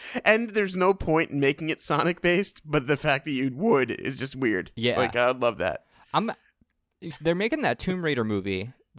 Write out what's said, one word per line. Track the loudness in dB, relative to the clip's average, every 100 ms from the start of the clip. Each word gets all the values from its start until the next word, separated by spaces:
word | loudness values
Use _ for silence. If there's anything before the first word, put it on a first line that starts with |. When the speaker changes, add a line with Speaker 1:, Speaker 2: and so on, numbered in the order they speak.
| -10
Speaker 1:
that. | -2
Speaker 2:
And | 2 2 2
there's | -2 -2
no | 2 2
point | 2 0 0 0
in | 0
making | 0 0 -4
it | -6
Sonic-based, | -2 0 2 2 2 2 0 -8
but | -2 -2 2
the | 0
fact | 2 0 0
that |
you | -2 -2
would | 0 2 4 2
is | -2 -6 -6
just | -8
weird. | -2 0 0 -2
Speaker 1:
Yeah. | -2 0 2
Speaker 2:
Like, | 0
I | 2 2
would | 2
love | -2 0
that. | -2 -4 -12 _ _
Speaker 1:
I'm, | -2 -2 -8 _ _ _ _ _ _ -14 -4
they're | -2 0
making | 0 0
that | -2 -2
Tomb | -2 -2
Raider | -2 0
movie. | 0 -2 -2 -4 -6 -14 _